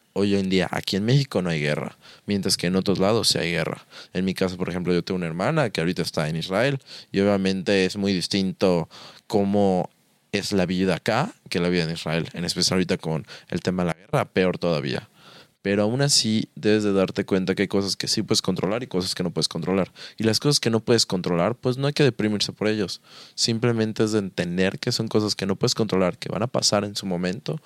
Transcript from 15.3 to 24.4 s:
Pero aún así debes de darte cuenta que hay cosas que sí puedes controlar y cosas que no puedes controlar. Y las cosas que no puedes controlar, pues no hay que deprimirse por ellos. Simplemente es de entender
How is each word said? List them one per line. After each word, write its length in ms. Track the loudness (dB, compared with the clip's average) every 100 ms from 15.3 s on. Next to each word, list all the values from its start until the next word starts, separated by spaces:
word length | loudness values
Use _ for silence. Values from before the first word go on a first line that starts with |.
| -20 -20 _
Pero 200 | -2 0
aún 180 | 0 0
así 480 | 2 2 2 0 -2
debes 300 | -2 2 4
de 80 | 4
darte 340 | 2 2 0 0
cuenta 280 | 0 0
que 80 | 0
hay 60 | 0
cosas 260 | 0 -2
que 140 | -4 -4
sí 140 | -2
puedes 180 | 0 0
controlar 420 | 0 -2 -2 -4
y 40 | -4
cosas 280 | -4 -4
que 80 | -4
no 80 | -4
puedes 180 | -2 -4
controlar. 440 | -2 0 0 0 -6 -14 -2
Y 80 |
las 160 | 0 2
cosas 180 | 2 2
que 120 | 2
no 100 | 0
puedes 240 | 2 2
controlar, 500 | 2 0 0 2 2
pues 220 | 0 -2 -2
no 100 | 0
hay 60 |
que 100 | 4
deprimirse 500 | 2 4 0 0 -2
por 140 | -2 0
ellos. 360 | 0 -2 -6 _ -20 -12
Simplemente 680 | -4 -2 2 2 2 0 2
es 80 | 2
de 80 | 2
entender 580 | 0 -2